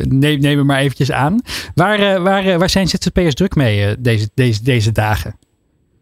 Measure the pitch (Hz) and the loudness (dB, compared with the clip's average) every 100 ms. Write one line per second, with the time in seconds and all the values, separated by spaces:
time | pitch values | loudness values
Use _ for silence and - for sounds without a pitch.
0 | 131 131 147 143 143 147 139 135 143 - | 0 2 2 2 2 2 2 2 0 0
1 | 135 123 143 226 - - - - 196 208 | -2 0 0 -2 -4 -12 -6 0 0 2
2 | 202 190 185 196 190 170 185 190 175 - | 2 2 2 0 0 0 2 0 0 -2
3 | - 190 175 127 196 156 120 104 101 127 | -2 0 0 0 0 2 0 0 -2 -2
4 | 120 110 107 - 123 107 127 123 107 107 | 0 0 -2 0 0 0 0 0 0 0
5 | 107 101 113 - _ _ _ _ _ _ | -2 -2 -6 -14 _ _ _ _ _ _